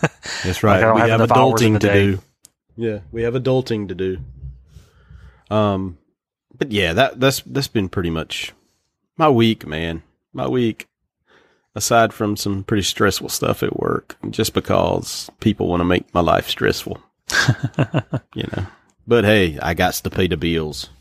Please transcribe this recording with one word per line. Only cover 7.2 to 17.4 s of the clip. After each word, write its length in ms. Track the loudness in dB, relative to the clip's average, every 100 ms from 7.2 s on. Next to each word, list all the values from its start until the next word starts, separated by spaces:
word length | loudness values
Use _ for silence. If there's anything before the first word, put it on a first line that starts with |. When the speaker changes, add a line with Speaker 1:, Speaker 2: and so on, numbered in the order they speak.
| 0 0 -6
Speaker 1:
that's 220 | -6 -4
been 220 | -2 -2
pretty 200 | -4 -4
much 440 | -4 -6 -10 -12 -16 _ _ _ _ _ 0
my 120 | 2
week, 360 | 4 4 2 -4
man. 360 | -6 -6 -6 -12 _ _
My 140 | -8 -2
week, 400 | 0 -2 -4 -14 _ _ _ _ _ _ _ _ -6
aside 380 | 0 2 2
from 240 | 0 -2 -2
some 260 | -4 -4
pretty 200 | -2 -2
stressful 460 | 0 0 0 0 -4
stuff 340 | -4 -2 -2
at 140 | -2 -2
work, 360 | -2 -4 -6 -12 -8
just 240 | -4 -2
because 760 | -2 0 0 2 -2 -6 -12 -12 -2
people 280 | -2 0 0
wanna 180 | 0 2
make 280 | 0 0
my 80 | 0
life 260 | 2 2 0
stressful. 520 | -2 -2 -2 -6 -12 _ _ -4
Speaker 2:
<laughs> 100 | 0